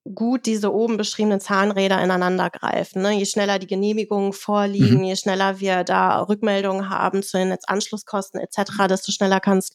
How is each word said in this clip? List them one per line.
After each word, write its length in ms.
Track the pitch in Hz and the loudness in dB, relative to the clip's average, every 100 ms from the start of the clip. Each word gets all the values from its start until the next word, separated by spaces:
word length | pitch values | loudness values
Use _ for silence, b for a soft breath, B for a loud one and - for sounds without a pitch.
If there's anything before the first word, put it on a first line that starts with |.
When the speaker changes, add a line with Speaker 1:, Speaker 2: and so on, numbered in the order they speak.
| - | -12
Speaker 1:
gut 320 | 190 226 247 226 | -4 -2 0 0
diese 260 | 220 202 | 0 0
oben 260 | 208 226 214 | 0 0 0
beschriebenen 420 | 202 - 214 196 | -2 0 0 0
Zahnräder 600 | - 196 202 196 196 190 | 0 2 2 2 2 2
ineinander 500 | 180 180 180 185 175 | 2 2 2 0 -2
greifen, 520 | - - - - 190 | -2 -4 -2 -2 -2
ne? 120 | 196 | 0
Je 120 | 208 196 | 0 0
schneller 320 | 214 202 196 | 0 0 0
die 80 | 185 | -2
Genehmigungen 680 | 190 208 214 208 202 196 | -2 0 0 -2 0 -2
vorliegen, 640 | 196 - 208 202 196 202 - | -4 -2 0 2 4 4 4
Speaker 2:
Mhm. 60 | 190 | 2
Speaker 1:
je 100 | 190 | -2
schneller 460 | 202 190 196 190 | -2 0 0 0
wir 240 | 196 185 180 | 0 0 2
da 340 | 190 185 185 | 2 4 2
Rückmeldungen 720 | 180 208 214 196 196 190 196 | 2 0 2 0 0 -2 -2
haben 340 | - 185 196 | -2 0 0
zu 140 | 196 185 | -2 0
den 120 | 185 | 0
Netzanschlusskosten 880 | 180 - 196 - 214 - 202 190 - | -2 -2 -4 -4 -8 -6 -6 -6 -8
et 140 | - | -8
cetera, 340 | - 196 202 190 | -4 -4 -2 -2
desto 260 | 190 - | -2 -2
schneller 260 | - 196 190 | -2 0 2
kann's 320 | 202 190 - | 2 2 0